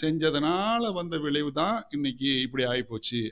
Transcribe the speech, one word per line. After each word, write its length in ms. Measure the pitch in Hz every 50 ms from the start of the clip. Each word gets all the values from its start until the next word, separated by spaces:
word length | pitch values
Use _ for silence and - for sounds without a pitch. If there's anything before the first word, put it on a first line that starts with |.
செஞ்சதுனால 920 | 160 156 160 160 156 160 143 143 151 156 175 185 202 220 233 233 233 220
வந்த 260 | 190 180 175 170 170 156
விளைவு 340 | 147 147 143 147 147 143
தான் 320 | 139 151 165 196 226 226 - -
இன்னைக்கு 500 | 147 143 143 135 123 131 135 139 135 131
இப்படி 240 | 131 120 127 135 127
ஆயிப்போச்சு 680 | 123 123 127 123 - 117 110 - - 120 120 110 107